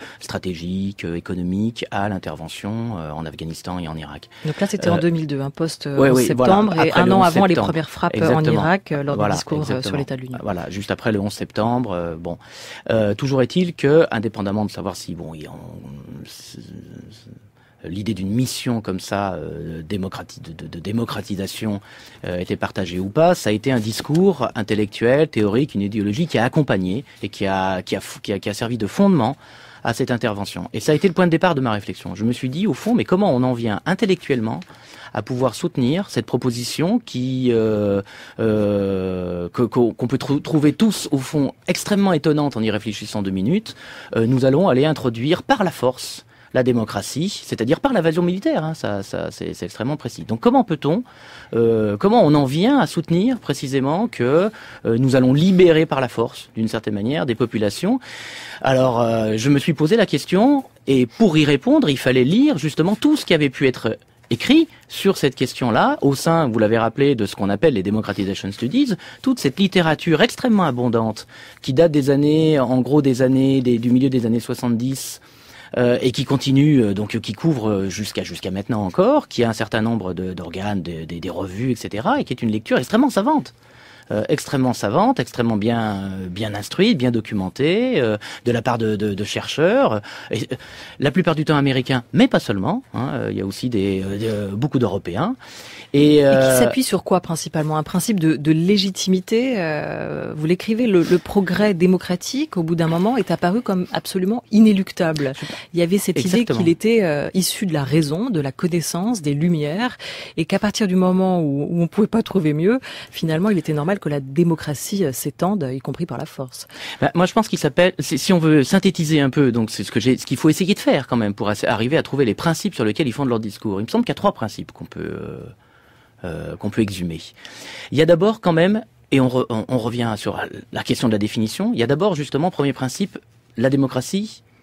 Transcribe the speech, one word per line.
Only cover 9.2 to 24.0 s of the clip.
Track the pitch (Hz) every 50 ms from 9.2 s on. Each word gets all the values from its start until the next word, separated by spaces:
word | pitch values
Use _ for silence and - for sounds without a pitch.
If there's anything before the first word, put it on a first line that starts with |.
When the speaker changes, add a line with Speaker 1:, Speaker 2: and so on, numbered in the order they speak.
| 104 104 95
Speaker 2:
discours, | - - - 160 151
euh, | 151
sur | - 110 127
Speaker 1:
exactement. | 131 101 98 139
Speaker 2:
l'état | 139 - 139 127
de |
l'Union. | 127 127 127 - -
Speaker 1:
Voilà, | 104 95 87 - -
juste | 90 101 101 -
après | 98 - - 117
le | 107 101
onze | 98 104 -
septembre. | - 95 - - - 104 117 120 123 127 104 92
Euh, | 87 85 85 82
bon, | 82 85 85 85 - - - - - - - - - - -
euh, | - 110 107 104 104
toujours | - 139 131 139 131
est-il | 123 117 - 180 185 175 -
que, | - - 139 147 165 160 -
indépendamment | - 113 104 113 - 107 98 98 98 107 107
de | 98
savoir | - 90 87 95 90
si, | - - - 87
bon, | 82 82 80 80
il, | 78 76 -
on, | - - 87 85 82 - - 65 69 71 - - - - - -
c'est, | - - - - - -
c'est, | - - - - - - - - - - 107 - - - - - - _ _ _ _ _ _ _ -
l'idée | 85 87 101 104 117 107
d'une | 92 95 95
mission | 104 120 127 120 - - - 131 120 113
comme | 107 - 92 92
ça, | - - 107 98 101 98 90
euh, | 80 76 80 76 78 80 80 82 80
démocrati-, | 80 78 104 98 95 95 - - 82 - - -
de, | - 80 80
de, | - 78 76
de | 76 85
démocratisation, | 82 98 110 117 117 107 - 110 98 - 104 90 98 95 - - 110 110 101 101 - - - - - - - - -
euh, | 92 90 90
était | 92 - 104
partagée | - - 95 - - 95 87 90 90
ou | 95 98
pas, | 107 151 160 180 180
ça | - - 110
a | 107
été | 107 - 135
un | 131 120
discours | 104 113 110 -